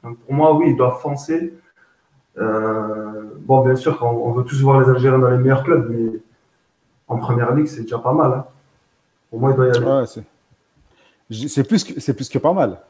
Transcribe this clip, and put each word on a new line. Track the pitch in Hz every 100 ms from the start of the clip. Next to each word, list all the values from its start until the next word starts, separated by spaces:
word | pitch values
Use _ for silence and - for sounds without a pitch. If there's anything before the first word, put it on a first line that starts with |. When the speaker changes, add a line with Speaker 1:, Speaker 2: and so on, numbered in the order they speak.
Speaker 1:
Donc, | - -
pour | -
moi, | 139 156
oui, | 151 160
il | 127
doit | 127
foncer. | - 147 139 - 165 175 - _ _ _ _ _ _ _ -
Euh, | 110 110 110 110 107 107 107 - - -
bon, | - 135
bien | 127 127
sûr, | 160 -
on, | 120 117 120
on |
veut | 120
tous | 127 139
voir | 135 135
les | 131
Algériens | 127 131 131
dans | 127
les | 127
meilleurs | 131 135
clubs, | 151 165 110
mais | 117 113 110 _ _ _ _ _ _ _ _ _
en | 120
première | 120 120 120
ligue, | 139 151
c'est | 117
déjà | 113 120
pas | 123
mal, | 151 139
hein. | 127 - _ _ _ _ _ _ _ _
Pour | 113
moi, | 135
il | 127
doit | 127
y |
aller. | 120 135
Speaker 2:
Ouais, | 135 123
c'est, | - 95 _ _ _ _ _ _ _ _ _ _
j-, | 110 139
c'est | 143
plus | 127 220
que, | - -
c'est | -
plus | 131 -
que | 135
pas | 147
mal. | 190 123 90